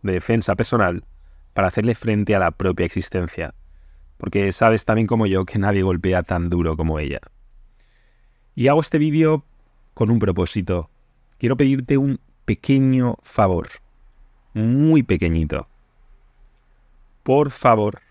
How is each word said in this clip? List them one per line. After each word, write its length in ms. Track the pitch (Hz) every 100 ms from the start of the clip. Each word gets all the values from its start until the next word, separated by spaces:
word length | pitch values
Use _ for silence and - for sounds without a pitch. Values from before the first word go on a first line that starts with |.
de 120 | 101
defensa 420 | 92 - 117 104 90
personal 480 | 110 117 95 87 - - - - -
para 160 | - 92
hacerle 260 | - 113
frente 400 | 113 113 104 104
a 60 | 101
la 100 | 87
propia 340 | - 92 87
existencia. 680 | 85 - - 92 85 - 80 - - - - - - -
Porque 340 | 92 101 98
sabes 340 | - 113 110
también 220 | - 110 107
como 200 | 117 107
yo 180 | 95
que 160 | 92 110
nadie 220 | 98 98
golpea 420 | 95 90 92 90
tan 260 | 87 90 87
duro 260 | 87 80 80
como 220 | 80 78
ella. 220 | 71 69 - _ _ - - _ _ _ _ _ _ _ _ -
Y 100 | 123
hago 140 | 147
este 180 | 151 156
vídeo 460 | 151 151 156 156 - _ _ _ _
con 160 | - 110
un 80 | 117
propósito. 720 | 101 90 87 107 87 87 78 _ _ _ _ _
Quiero 180 | 117 127
pedirte 400 | 139 135 123 139
un 220 | 139 135 _ _
pequeño 720 | - 107 - 139 135 131 123 -
favor, 460 | - - 98 87 - - _ _ - _ - _ _
muy 520 | 107 113 131 156 160
pequeñito. 640 | 123 87 85 82 76 71 - _ _ _ - - _ _ _ _ _ _ _ _ _ _
Por 280 | - 135 143
favor, 500 | - 131 113 104 - _